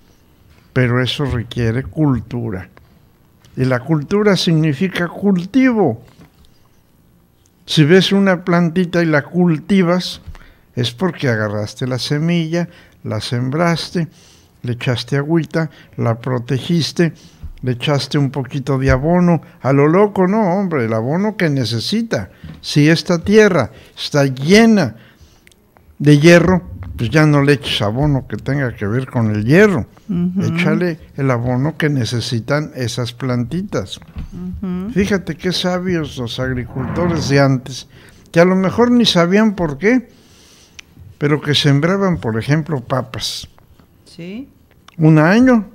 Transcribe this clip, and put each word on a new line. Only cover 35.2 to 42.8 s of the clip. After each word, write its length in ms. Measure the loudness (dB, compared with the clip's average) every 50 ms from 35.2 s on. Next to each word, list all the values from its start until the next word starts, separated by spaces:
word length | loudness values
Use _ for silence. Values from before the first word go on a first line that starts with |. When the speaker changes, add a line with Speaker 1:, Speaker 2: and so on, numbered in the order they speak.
| -2 -6 -8
Speaker 1:
qué 160 | -6 -6 -4
sabios 680 | -4 -2 -2 -2 -2 -2 -2 -2 -2 -2 -4 -6 -8
los 220 | -8 -8 -8 -6 -6
agricultores 880 | -4 -4 -4 -6 -6 -8 -8 -6 -6 -4 -2 -2 0 0 0 -2 0 2
de 100 | 4 4
antes, 480 | 4 4 2 0 -2 -8 -14 -14 -16 -18 -20 -20 -20 -20 -20 -20 -20 0
que 80 | 2 4
a 60 | 4
lo 100 | 4 4
mejor 340 | 2 0 0 2 2 4 4
ni 140 | 4 4 4
sabían 480 | 4 4 2 4 4 4 4 4 2 2
por 220 | 0 -4 -4 -4
qué, 320 | -2 0 2 2 2 0 -4 _ _ _ _ -20 _ -20 _ _ _ _ _ _ -20 -20 _ _ -20 -20 -20 -8 _
pero 220 | -2 -2 -2 -2
que 120 | -2 -2 -2
sembraban, 600 | 0 2 2 2 2 2 0 0 0 0 0 -2
por 200 | -2 -2 -4 -4 -4
ejemplo, 400 | -2 0 0 0 0 -2 -6 -6